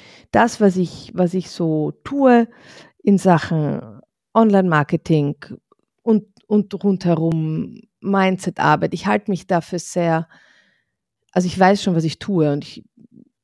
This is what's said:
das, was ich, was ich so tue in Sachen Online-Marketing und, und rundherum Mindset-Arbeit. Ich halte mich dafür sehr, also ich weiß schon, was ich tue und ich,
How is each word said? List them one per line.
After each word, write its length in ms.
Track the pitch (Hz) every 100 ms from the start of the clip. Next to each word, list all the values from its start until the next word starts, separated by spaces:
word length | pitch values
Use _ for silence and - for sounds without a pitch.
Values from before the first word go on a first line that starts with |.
| - - _
das, 280 | 220 233 -
was 160 | 208 180
ich, 360 | 175 - - -
was 200 | 180 185
ich 160 | 175
so 420 | - 165 156 151 - -
tue 440 | 277 269 240 233 - - - - _
in 140 | - 196
Sachen 840 | 190 165 - 160 147 139 110 104 _ _ _ -
Online-Marketing 1000 | 226 196 185 156 143 165 - 160 143 143 - - _ _ _ _
und, 220 | - 220 214 _ -
und 380 | 214 202 196 202
rundherum 960 | 185 175 160 165 165 156 156 - - - _
Mindset-Arbeit. 920 | 196 196 190 185 - - 151 151 -
Ich 140 | 175 196
halte 240 | 208 -
mich 160 | 185 -
dafür 320 | 175 - 180
sehr, 500 | - 185 170 165 165 _ _ _ _ _ _ _ _ _ _
also 140 | - 180
ich 120 | 180
weiß 240 | 185 202
schon, 120 | - 170
was 100 | 160
ich 140 | -
tue 340 | - 190 151
und 120 | 143 -
ich, 200 | - - _ - - - _